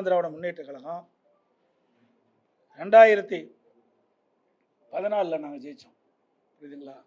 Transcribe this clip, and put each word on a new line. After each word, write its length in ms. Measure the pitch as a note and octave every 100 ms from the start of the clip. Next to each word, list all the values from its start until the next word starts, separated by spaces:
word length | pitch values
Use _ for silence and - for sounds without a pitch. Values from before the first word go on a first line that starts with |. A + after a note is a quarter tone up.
| F#3
திராவிட 200 | F3+ E3+
முன்னேற்ற 300 | D#3 F3 E3+ C#3+
கழகம் 380 | C#3 C#3 E3+ F3 _ _ _ _ _ _ _ _ _ _ _ _ _ _ _ _ -
ரெண்டாயிரத்தி 600 | G3+ A3 A3+ G3+ G3 F3 - - _ _ _ _ _ _ _ _ _ _ _ _ -
பதினாலுல 480 | E3+ G3+ G#3 F3+ D#3 D3
நாங்க 120 | C#3+
ஜெயிச்சோம், 320 | C#3 C#3+ - _ _ _ _ _ _ _
புரியுதுங்களா? 400 | D3 C#3+ C#3 C3+